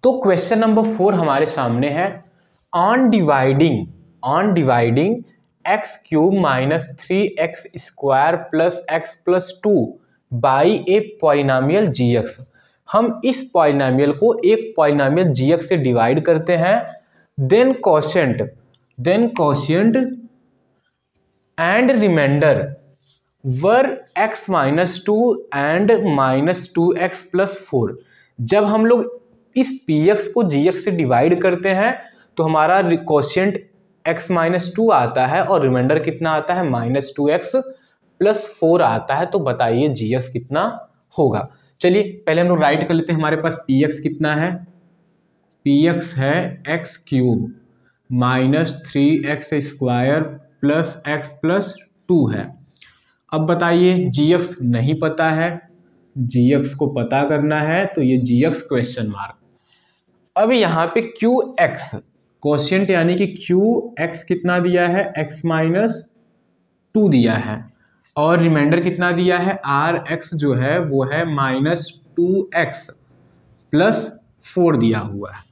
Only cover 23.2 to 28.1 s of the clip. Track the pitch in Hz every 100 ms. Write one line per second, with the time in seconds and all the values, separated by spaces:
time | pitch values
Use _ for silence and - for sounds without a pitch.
23.2 | _ _ 135 127 180 233 269 269 - -
24.2 | 220 220 - 180 135 151 180 - - 214
25.2 | 240 202 - 139 143 170 208 226 208 143
26.2 | 131 131 151 180 - - 170 165 180 -
27.2 | - 180 196 - - 135 107 - _